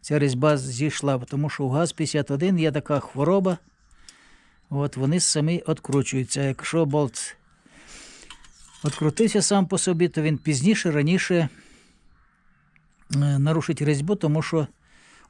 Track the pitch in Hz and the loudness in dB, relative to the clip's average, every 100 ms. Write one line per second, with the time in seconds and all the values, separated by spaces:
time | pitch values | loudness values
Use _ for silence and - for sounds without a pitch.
0 | - 147 143 127 151 147 131 120 147 - | -2 0 2 2 2 2 -2 -4 -4 -2
1 | 143 131 123 143 147 - 135 139 165 - | -2 -2 -2 -4 -4 -2 -2 0 -2 -2
2 | 151 151 - 139 180 180 160 147 - 143 | -2 -2 -2 0 2 2 2 0 -2 -2
3 | - 131 147 196 190 170 _ _ _ _ | -2 -2 2 2 2 -4 _ _ _ _
4 | - - - - _ _ _ 139 143 131 | -20 -20 -20 -20 _ _ _ -4 -4 -2
5 | 135 175 - 156 151 175 - 156 - 139 | 0 0 0 0 0 -2 -2 -4 0 -2
6 | 127 135 127 143 139 123 - 165 156 147 | 0 -4 -4 -2 -2 -4 -2 0 0 0
7 | 139 - - - _ _ _ - - - | -2 -4 -12 -14 _ _ _ -20 -20 -20
8 | - - - - - - - - 151 - | -20 -20 -20 -20 -20 -20 -20 -6 -6 -2
9 | 151 143 220 - - 202 180 190 - 170 | -2 2 2 2 2 2 2 0 0 2
10 | 175 - 151 156 - 139 165 214 180 147 | 0 0 -2 -2 -2 2 2 2 2 2
11 | 147 180 - 175 147 - - - _ _ | 2 2 2 2 0 -4 -20 -20 _ _
12 | _ _ _ _ _ _ _ _ _ _ | _ _ _ _ _ _ _ _ _ _
13 | - 139 143 139 143 160 143 156 147 143 | -4 0 2 2 2 0 -2 -2 0 0
14 | 156 202 160 156 - 160 139 _ _ - | 0 0 2 0 0 -2 -2 _ _ -20
15 | - - | -20 -20